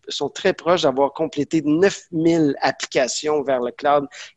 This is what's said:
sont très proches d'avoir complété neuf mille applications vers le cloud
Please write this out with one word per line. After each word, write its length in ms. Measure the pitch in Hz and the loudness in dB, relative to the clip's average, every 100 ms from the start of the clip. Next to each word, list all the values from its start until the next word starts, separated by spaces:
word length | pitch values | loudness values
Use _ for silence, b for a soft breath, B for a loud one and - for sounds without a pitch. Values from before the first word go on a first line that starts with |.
| - | -8
sont 220 | - 143 | -6 -6
très 240 | - 196 | -2 -2
proches 300 | 180 160 175 | 0 0 2
d'avoir 280 | 156 127 139 | 2 2 0
complété 500 | - 160 147 139 165 147 | 0 -4 -4 -2 0 2
neuf 380 | 156 196 - - | 4 4 2 -6
mille 420 | 165 165 165 151 135 | 0 2 4 2 2
applications 800 | 139 135 - 160 123 - 151 151 | -2 -2 -4 -2 -2 -2 -2 -2
vers 160 | 131 131 | 0 -2
le 140 | 123 | -2
cloud 340 | - 147 147 139 B B | -4 0 2 0 B B